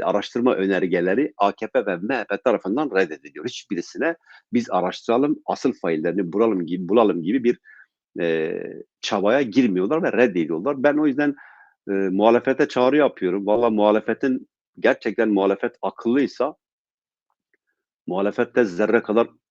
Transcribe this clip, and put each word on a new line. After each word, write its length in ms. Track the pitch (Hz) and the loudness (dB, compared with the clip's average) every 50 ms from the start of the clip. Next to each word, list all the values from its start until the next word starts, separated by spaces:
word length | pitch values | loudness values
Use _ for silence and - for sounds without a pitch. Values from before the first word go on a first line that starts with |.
| - | -4
araştırma 520 | 90 92 101 101 - - 123 120 123 - | -2 -2 -2 -4 -4 -4 0 0 2 2
önergeleri 800 | - 95 98 98 90 95 87 90 87 87 92 98 120 151 151 - | 2 0 0 0 0 0 0 0 0 0 0 0 0 0 -2 -2
A 160 | - 101 101 - | 0 0 0 0
K 140 | - 110 | -2 -8
P 200 | 107 - 131 104 | -2 -2 -2 0
ve 100 | 101 92 | 0 -4
M 180 | 85 95 110 135 | -4 -4 -4 -4
H 100 | 120 101 | -4 -4
P 120 | - 101 | -4 -6
tarafından 540 | 98 - 127 107 104 - 95 107 139 156 135 101 | -2 0 0 0 0 0 -2 -4 -4 -4 -2 0
reddediliyor. 500 | 95 95 78 78 67 69 73 - 73 82 | 0 0 0 -2 -10 -14 -18 -16 -12 -10
Hiçbirisine 720 | 127 - - - _ 98 87 - - - - 131 165 165 - _ _ - - _ _ 113 | -10 -10 -10 -10 _ -8 -8 -8 -8 -8 -4 -4 -4 -4 -6 _ _ -20 -20 _ _ -2
"Biz 180 | 120 113 - | -2 -2 0
araştıralım, 680 | 98 90 90 92 90 - - - 113 120 139 147 - - - | -2 0 0 -2 -4 -6 -4 0 0 2 2 0 -2 -4 -4
asıl 260 | - 98 - - 131 123 | -6 -6 -2 -2 -2 -4
faillerini 600 | - - 87 82 78 78 87 85 101 95 85 78 | -2 -4 -4 -2 -2 -2 -2 -2 -2 -4 -2 0
bulalım." 340 | 101 117 113 104 92 85 | 0 0 2 2 0 -2
gibi, 220 | 76 87 90 90 85 | -4 -6 -6 -4 0
bulalım 340 | 101 120 117 101 90 87 80 | 2 2 4 4 2 0 -2
gibi 220 | 87 117 139 113 | -2 -2 0 0
bir, 140 | 120 - - _ - - - - _ _ _ _ _ _ - | 0 -2 -2 _ -16 -20 -20 -20 _ _ _ _ _ _ -4
e, 420 | 87 82 80 80 80 82 87 90 87 - - - - - _ _ | -2 -2 -2 -2 -2 -4 -6 -6 -8 -10 -12 -14 -18 -20 _ _
çabaya 420 | - - 113 101 92 104 120 143 143 | -8 -4 -4 0 2 2 2 2 0
girmiyorlar 600 | 113 95 127 127 110 92 90 92 107 151 165 185 | 0 2 2 2 2 2 0 0 0 -2 -2 -2
ve 100 | 131 101 | 0 2
reddediyorlar. 680 | 104 123 117 87 87 80 73 82 80 95 139 147 135 127 | 2 2 2 2 0 -2 -2 -2 -4 -2 -4 -4 0 0
Ben 140 | 147 143 | 2 2
o 100 | 151 151 | 2 0
yüzden, 280 | 147 127 139 147 143 139 - - - - - - _ _ _ _ - | 0 0 0 0 -2 -2 -4 -10 -20 -20 -20 -20 _ _ _ _ -6
e, 40 | 98 | -4
muhalefete 760 | 98 98 95 92 95 104 113 117 120 117 135 135 - 147 143 | -2 -2 -2 0 2 4 6 4 4 4 0 0 0 0 0
çağrı 280 | - 127 123 127 139 | 2 2 2 4 4
yapıyorum. 500 | 151 143 120 - - - 90 87 101 101 | 4 2 2 0 -2 -2 -2 -2 -2 0
Valla 240 | 101 107 120 117 117 | 0 0 2 2 2
muhalefetin, 800 | 110 107 104 104 104 110 - - 113 - - 135 127 127 - - _ _ _ _ _ - | 2 2 4 4 4 2 2 -2 -4 -2 -2 -2 -2 -4 -6 -12 _ _ _ _ _ -2
gerçekten 500 | - 113 135 - - 117 98 - 113 110 | 0 0 0 0 -2 -4 -2 0 0 2
muhalefet 480 | 104 95 95 98 98 - - 117 - _ - | 2 2 2 2 2 0 -2 -6 -6 _ -8
akıllıysa, 720 | 95 - - - 113 120 143 139 - - - 127 147 156 - _ _ _ _ _ _ _ _ _ _ _ _ _ _ _ _ _ _ _ _ _ _ _ _ _ _ _ _ _ | -8 -8 -4 -4 -2 0 0 0 -2 -2 -4 -4 -4 -4 -10 _ _ _ _ _ _ _ _ _ _ _ _ _ _ _ _ _ _ _ _ _ _ _ _ _ _ _ _ _
muhalefette 580 | - 90 95 101 104 104 - 120 - - 131 120 | -6 -4 -2 -2 -2 0 -2 -4 0 2 0 0
zerre 380 | 98 87 90 107 104 107 113 110 | 0 0 -2 0 2 2 2 2
kadar 260 | - 104 117 117 - - _ _ _ | 2 2 2 2 0 -4 _ _ _